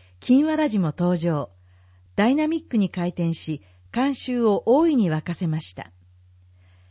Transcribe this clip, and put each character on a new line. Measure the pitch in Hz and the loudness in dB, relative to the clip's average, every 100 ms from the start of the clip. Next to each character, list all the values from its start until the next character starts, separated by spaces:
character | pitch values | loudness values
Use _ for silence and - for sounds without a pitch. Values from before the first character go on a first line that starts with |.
| _ - | _ -6
金 | - 262 311 | 2 4 4
わ | 311 | 0
ら | 302 | 0
じ | 208 | 0
も | 165 - | -2 0
登 | 175 175 | 0 0
場。 | 170 151 - - _ _ _ _ _ | -2 -2 -4 -12 _ _ _ _ _
ダ | - 220 | 0 2
イ | 285 | 2
ナ | 311 | 0
ミ | 330 | -2
ッ | - | -4
ク | 220 | -2
に | 185 | -2
回 | 185 175 | -2 -4
転 | 175 170 | -2 -4
し、 | 165 - 156 - _ - | -4 -6 -10 -12 _ -10
観 | 233 277 | -4 -2
衆 | 262 - 247 | -2 -4 0
を | 226 196 - | 0 2 2
大 | 277 330 | 4 4
い | 277 | 2
に | 185 | 2
沸 | 156 | 0
か | - | -4
せ | 165 165 | -6 -4
ま | 156 | -4
し | - | -6
た。 | - - _ _ _ _ _ _ _ _ _ _ | -12 -16 _ _ _ _ _ _ _ _ _ _